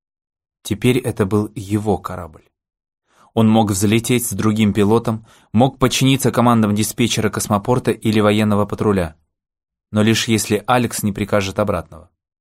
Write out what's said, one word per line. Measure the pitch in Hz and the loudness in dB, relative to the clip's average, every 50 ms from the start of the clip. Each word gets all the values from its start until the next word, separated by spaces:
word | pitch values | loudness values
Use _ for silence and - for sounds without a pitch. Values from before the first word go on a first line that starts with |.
| _ _ _ _ _ _ _ _ _ _ _ _ - | _ _ _ _ _ _ _ _ _ _ _ _ -8
Теперь | - 101 98 - 123 127 123 | -8 -6 -2 0 0 0 0
это | - 127 104 - 107 | -2 -4 -2 -2 -2
был | 95 107 104 107 107 - | 0 0 0 -2 -2 -6
его | - 98 98 104 107 104 107 98 92 | -12 -8 -4 -4 -2 0 0 -2 -2
корабль. | - - 90 90 87 80 78 82 _ _ _ _ _ _ _ _ _ _ _ _ _ _ _ _ _ _ - | -4 -8 -12 -12 -14 -14 -18 -20 _ _ _ _ _ _ _ _ _ _ _ _ _ _ _ _ _ _ 0
Он | 113 110 110 | 2 4 4
мог | 110 113 110 101 | 4 4 4 2
взлететь | 107 92 104 104 107 117 117 - 127 123 123 | 0 0 0 2 2 2 0 0 -2 -2 -2
с | - - | -4 -6
другим | 95 - 110 107 110 110 104 95 | -2 -2 0 0 2 2 2 2
пилотом, | - 101 98 110 117 113 - 110 110 - - _ _ _ _ - | 2 2 2 2 2 0 -2 -6 -6 -8 -16 _ _ _ _ 0
мог | 104 127 135 - - | 2 2 2 2 0
подчиниться | 131 127 - - 135 131 135 127 - 123 - | 0 0 0 2 2 2 2 2 0 0 0
командам | - 117 123 120 113 110 104 104 | 2 2 4 4 4 2 2 0
диспетчера | 104 107 - - - 123 107 - - 107 104 | 0 -2 -4 -2 -2 -2 -2 0 -2 -4 -4
космопорта | - 110 - - 110 101 98 - 123 123 - - | -4 -4 -4 -2 -2 -2 0 0 -2 -2 0 -2
или | 104 - - 113 107 110 | -2 -2 -2 0 0 2
военного | 104 104 104 107 107 107 104 101 104 | 2 2 2 2 2 0 0 0 -2
патруля, | 101 - 101 110 107 101 95 87 80 - _ _ _ _ _ _ _ _ _ _ _ _ _ _ _ | -2 -4 -2 0 0 0 0 0 -4 -6 _ _ _ _ _ _ _ _ _ _ _ _ _ _ _
но | - 107 107 | -2 0 2
лишь | 110 113 110 - - | 2 2 0 0 0
если | 113 107 - - 107 101 - | -2 -2 0 0 -2 -2 0
Алекс | - 123 123 120 110 - - - | 0 0 0 0 -2 -4 -4 -4
не | 107 98 | -4 -4
прикажет | 107 104 - - 104 98 98 92 101 | -4 -4 -2 -2 -2 -2 -2 -4 -4
обратного. | 104 101 98 85 82 - - 80 76 _ _ _ _ _ _ _ | -4 -2 -4 -6 -6 -10 -16 -20 -20 _ _ _ _ _ _ _